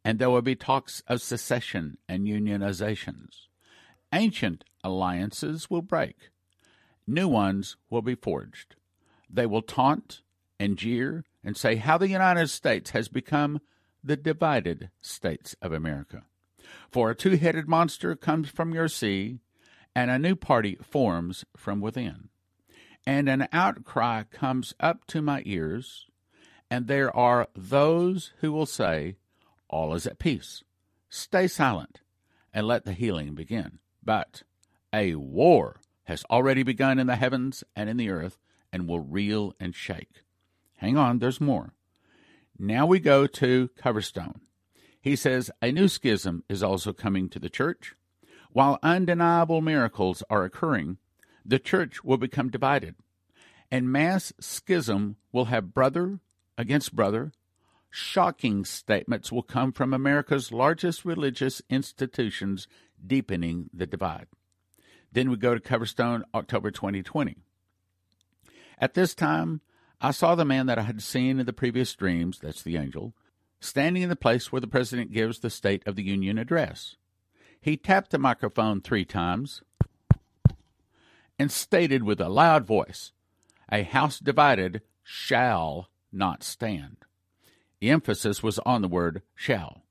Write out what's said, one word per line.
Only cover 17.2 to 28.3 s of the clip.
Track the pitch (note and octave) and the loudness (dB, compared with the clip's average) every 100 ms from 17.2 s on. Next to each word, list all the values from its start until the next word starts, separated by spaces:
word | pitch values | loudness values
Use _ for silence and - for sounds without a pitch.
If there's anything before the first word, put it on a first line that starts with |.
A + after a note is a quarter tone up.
| F#3+ F3+ E3 D#3+ D3+ | 2 4 2 0 0
monster | E3 E3+ - F3+ | 2 2 0 -6
comes | D#3 - D#3+ C#3+ | -4 0 0 -2
from | - E3 | -4 -4
your | E3 E3 | -2 -2
sea, | - G#2+ G2 G#2 B2 _ _ _ _ _ | -2 -2 -2 -4 -10 _ _ _ _ _
and | B2+ B2 | -2 0
a | B2+ | 2
new | E3 F#3+ | 0 -2
party | - B2 G#2 | 2 2 2
forms | F#2+ - D3 A#2 E2+ F2 F#2 - - | -6 -6 0 0 0 -4 -8 -14 -12
from | - G2+ | -6 -4
within. | G#2 B2 A#2 D2 - _ _ _ _ - _ _ | -4 -6 -8 -10 -20 _ _ _ _ -20 _ _
And | - C#3 C#3 | -2 2 2
an | C3+ C3+ | 2 0
outcry | E3 G3 - - - A#2 A2 | 2 2 0 -4 0 0 0
comes | G#2+ - C3+ B2+ A#2+ - | -6 -4 -2 -2 -4 0
up | D#3+ E3 - | 0 0 -6
to | E3 | -4
my | D3+ C#3+ | -2 -2
ears, | - F#2 D#2 G#2 - - - _ _ _ _ _ _ | -4 -4 -2 -6 -10 -20 -20 _ _ _ _ _ _
and | B2 | -6
there | A#2 C#3 C3+ | 0 0 2
are | - B2 B2 - | 4 4 4 2
those | G2+ F#2 C#3 D3+ E3 F3+ F#3 - | -6 0 4 4 4 2 -2 -8